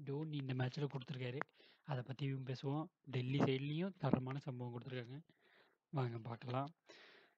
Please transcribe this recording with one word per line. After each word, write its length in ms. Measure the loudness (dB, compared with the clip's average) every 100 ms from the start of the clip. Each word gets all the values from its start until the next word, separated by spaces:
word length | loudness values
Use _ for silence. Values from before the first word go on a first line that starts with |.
டோனி 320 | -2 0 0 0
இந்த 180 | 2
மேட்ச்ல 320 | 2 2 2 0
கொடுத்துருக்காரு. 520 | 0 -4 -4 -2 -4 -6 -14 -20 -12
அதை 200 | -4 -4 -2
பத்தியும் 480 | -2 0 0 -2
பேசுவோம். 320 | -2 0 0 -2 _
டெல்லி 340 | -4 0 4 6
சைட்லயும் 540 | 6 4 2 0 -2 0
தரமான 400 | 2 2 0 -4
சம்பவம் 420 | -4 -4 -4 -6
கொடுத்துருக்காங்க. 400 | -6 -6 -6 -10 -14 _ _ -20 -20 _ _
வாங்க 280 | 2 2 0
பார்க்கலாம். 520 | -4 -6 0 0 0 -4 -20 -18 -18 -20 -20